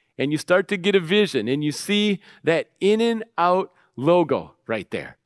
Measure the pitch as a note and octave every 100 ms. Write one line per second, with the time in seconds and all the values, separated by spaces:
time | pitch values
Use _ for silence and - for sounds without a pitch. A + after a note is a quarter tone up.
0 | _ - C3+ D3+ - F3+ F#3+ G3+ F3+ G3
1 | D#3+ G#3 G3+ B2+ G#2+ C#3 D3 C#3 - G#3
2 | G#3 G3 - - D#3 D#3+ - - F#3+ A3
3 | A#3 A3+ - - F3 F#3 G3+ _ _ -
4 | C#3 F3 D3+ A#2 D#2+ _ - A2 F2 F2+
5 | C#2+ -